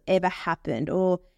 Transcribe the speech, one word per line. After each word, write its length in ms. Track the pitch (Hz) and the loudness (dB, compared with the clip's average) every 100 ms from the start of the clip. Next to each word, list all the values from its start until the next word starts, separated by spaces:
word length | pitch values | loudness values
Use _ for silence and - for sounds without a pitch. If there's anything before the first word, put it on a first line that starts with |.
| - | 0
ever 200 | 185 180 | 2 0
happened? 640 | - 175 170 - 117 151 | -2 -4 -4 -4 -4 -2
Or 320 | 185 185 180 - | 0 2 0 -4